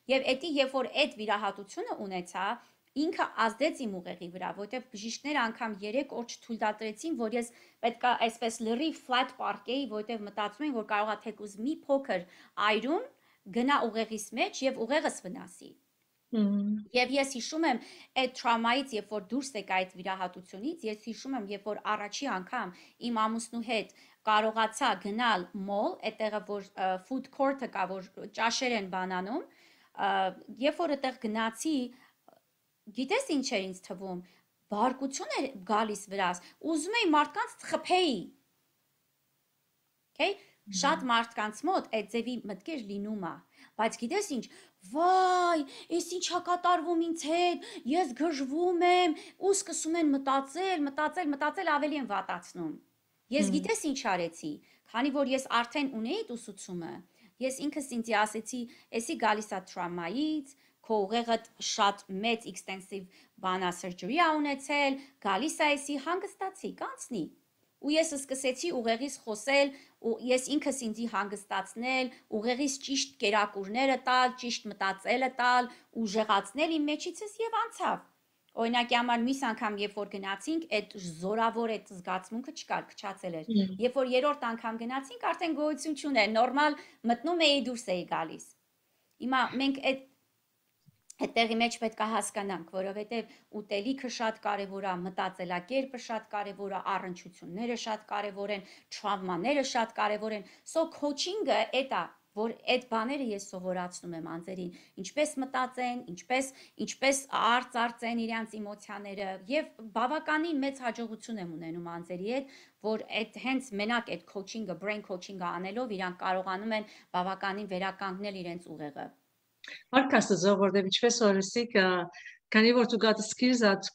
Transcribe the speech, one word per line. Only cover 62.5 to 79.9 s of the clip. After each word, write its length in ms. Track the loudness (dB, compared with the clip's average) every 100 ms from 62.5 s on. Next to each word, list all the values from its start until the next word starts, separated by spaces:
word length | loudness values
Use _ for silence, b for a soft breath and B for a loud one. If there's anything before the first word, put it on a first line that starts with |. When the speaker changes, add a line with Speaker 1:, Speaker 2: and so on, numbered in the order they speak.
| -12 -10 -10 -8 -10 -12 b b _
Speaker 1:
բան 280 | -2 2 0
ա, 60 |
surgery 440 | 0 -6 -6 -2 4
ա 120 | 4
ունեցել, 680 | 4 2 -2 -2 2 2 0 B B
գալիս 400 | 0 0 0 2
ա 160 | 2
էսի», 220 | 2 0 -4 -2
հանգստացի, 640 | -2 -4 -6 -8 -6 -8
կանցնի։ 520 | -6 -8 -8 -6 -4 -4 -8 _ _ _ _
Ու 100 | 0
ես 180 | 2 2
սկսեցի 540 | 0 -6 -2 -2 -2 -2
ուղեղիս 440 | 0 0 0 -2 -6
խոսել, 520 | -6 -6 2 4 4 0 B B
ու 140 | -2 -2
ես 240 | 2 2 2
ինքս 300 | 0 0 -2
ինձի 260 | -4 -4 -2
հանգստացնել, 1040 | -2 -2 -6 -4 -4 -4 -4 0 0 0 B B
ուղեղիս 460 | -2 0 2 0 -2
ճիշտ 320 | -2 -2 -2 0
կերակուրները 800 | 2 4 2 -2 -4 2 2 2
տալ, 320 | 4 4 4
ճիշտ 340 | 2 -6 -6 -6
մտածելը 640 | -2 -2 0 0 2 2
տալ, 340 | 2 4 4 4 B B
ուժեղացնել 800 | -4 -2 2 4 4 2 0 2
իմ 160 | 2 0
մեջիցս 480 | -2 -4 -8 -10 -6
և 220 | -2 0
անցավ։ 400 | -2 -2 -2 -2 -6 _ _ _ _ -2
Օրինակի 400 | 2 2 4 2
համար, 260 | 4 2
մյուս 220 | 2 2
անգամ, 340 | 0 0 -2 -2
երբ 160 | -4